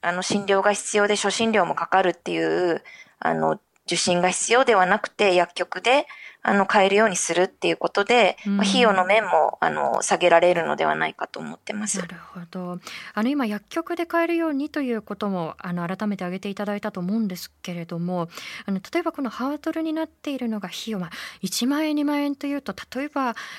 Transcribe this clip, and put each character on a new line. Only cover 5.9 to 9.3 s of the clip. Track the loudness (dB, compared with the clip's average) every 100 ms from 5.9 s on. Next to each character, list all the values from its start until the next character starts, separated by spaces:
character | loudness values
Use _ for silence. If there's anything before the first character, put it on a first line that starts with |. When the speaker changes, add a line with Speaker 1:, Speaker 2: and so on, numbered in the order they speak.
| 2 2 -12 -20 -6
Speaker 1:
あ | 0 2
の、 | 4
買 | 4 6
え |
る | 6
よ | 4
う |
に | 2
す | -2 0
る |
っ | 0
て | _ -2
い |
う | 0
こ | -2
と | 0
で、 | 4 6 4 2 -2
Speaker 2:
う |
ん。 | 0
Speaker 1:
ま |
あ、 | 2
費 | 4
用 | 4
の | 4 4
面 | 2
も、 | 4